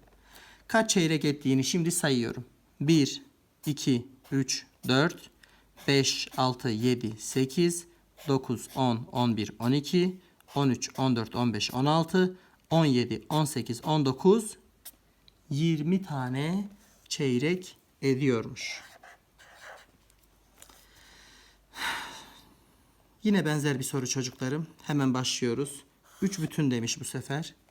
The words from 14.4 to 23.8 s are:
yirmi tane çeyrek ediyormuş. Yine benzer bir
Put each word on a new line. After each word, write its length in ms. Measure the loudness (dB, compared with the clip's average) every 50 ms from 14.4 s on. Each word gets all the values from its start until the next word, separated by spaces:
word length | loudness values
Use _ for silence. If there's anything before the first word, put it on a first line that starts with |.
| 2 -4 -10 -16 _ _ _ _ -20 -20 -20 _ _ _ _ _ _ _ _ _ _ -6
yirmi 520 | -2 0 2 2 2 2 0 0 0 0 -2
tane 680 | -2 -6 -6 -4 -4 -4 -4 -2 -2 -2 -4 -6 -8 -12 -20 _ _ _ _ _ -10
çeyrek 680 | -6 -2 0 2 2 2 2 0 -2 -2 -4 -12 -20 _ _ _ _ -4 0
ediyormuş. 800 | 0 2 2 2 2 2 2 0 -4 -8 -10 -10 -10 -10 -10 -14 -18 -20 -20 -20 -20 -20 _ _ _ _ _ -20 -20 -20 -20 -20 -20 -20 -20 -20 _ _ _ _ _ _ _ _ _ _ _ _ _ _ -20 -20 -20 -20 -20 -20 _ _ -20 -20 -20 -20 -20 -20 -20 -20 -20 -20 -20 _ _ _ _ -12 -8 -6 -6 -6 -6 -10 -12 -14 -18 -20 -20 -20 -20 -20 -20 -20 _ _ _ _ _ _ _ _ _ _ _ _ _ 0
Yine 240 | 2 2 2 2
benzer 320 | 2 0 0 2 0 0
bir 60 | 0